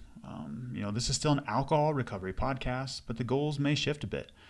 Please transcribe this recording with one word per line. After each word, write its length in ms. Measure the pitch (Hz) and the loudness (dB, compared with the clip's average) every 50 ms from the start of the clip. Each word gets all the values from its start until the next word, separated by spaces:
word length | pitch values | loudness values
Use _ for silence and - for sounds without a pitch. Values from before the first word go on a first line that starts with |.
| - - - - - | -16 -16 -16 -16 -14
Um, 440 | - - - 151 143 143 127 127 123 120 | -10 -10 -8 -8 -8 -8 -8 -6 -6 -4
you 80 | 101 | -4
know, 100 | 104 101 | -2 -2
this 180 | 101 120 123 - | 0 0 0 0
is 60 | 127 | 0
still 160 | - - 151 | 2 4 4
an 120 | 143 135 - | 4 4 2
alcohol 460 | - 107 131 147 - 160 147 147 156 151 | 2 0 0 2 4 4 4 4 4 2
recovery 400 | 135 120 - 107 95 92 95 92 | 0 0 -2 -4 -4 -4 -2 0
podcast, 680 | - - 131 135 131 - 127 123 127 135 131 - - - | 0 0 0 0 0 -2 -2 -2 -2 -4 -6 -8 -8 -8
but 100 | - 113 | -6 -4
the 60 | 113 127 | -4 0
goals 360 | 110 131 139 147 151 151 139 | 2 2 2 2 2 0 2
may 160 | 143 143 151 | 2 2 2
shift 280 | 143 - 156 151 - - | 2 2 0 0 -2 -4
a 40 | |
bit. 240 | 98 - 67 - - - - - | -4 -4 -6 -6 -8 -14 -20 -20